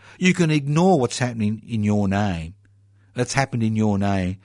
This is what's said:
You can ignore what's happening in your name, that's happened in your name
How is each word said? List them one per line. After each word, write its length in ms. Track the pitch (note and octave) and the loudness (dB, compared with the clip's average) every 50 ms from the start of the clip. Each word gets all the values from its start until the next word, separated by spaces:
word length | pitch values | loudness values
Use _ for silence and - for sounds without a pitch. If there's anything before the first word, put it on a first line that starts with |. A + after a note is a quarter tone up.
| - - - - | -20 -20 -10 0
You 140 | F3+ F3+ F3+ | 2 2 4
can 180 | - E3+ D#3 | 4 2 2
ignore 500 | D#3 D3 C#3 C#3 D3 D#3+ F3+ F#3+ F#3 D3 | 2 0 0 0 0 2 4 4 4 4
what's 180 | B2 A#2+ - - | 2 0 -2 -2
happening 440 | C3+ B2 A#2 A2+ G#2+ G#2 A2 G#2+ - | -4 -4 -2 -2 -2 -2 -2 -4 -8
in 160 | - A#2 A2 G#2 | -6 -4 -2 0
your 260 | G#2 G#2 G#2 G2+ G2 | 2 2 2 2 0
name, 460 | F#2+ G2+ G#2 G2+ F2+ E2 D#2+ E2 - _ _ _ _ _ _ _ _ _ _ _ - | 0 0 0 -2 -2 -4 -6 -10 -14 _ _ _ _ _ _ _ _ _ _ _ -6
that's 200 | B2 B2 - - | -6 -6 -4 -2
happened 280 | C3+ C3+ - - A#2 A2+ | -2 -2 -2 -2 -2 -2
in 120 | A2 A2 | -2 0
your 240 | G#2+ G#2+ G#2+ G2+ G2 | 0 0 0 0 0
name 400 | G2+ G2+ G2 F#2+ F#2 F2+ F#2 - _ | 0 0 0 -2 -2 -4 -6 -8 _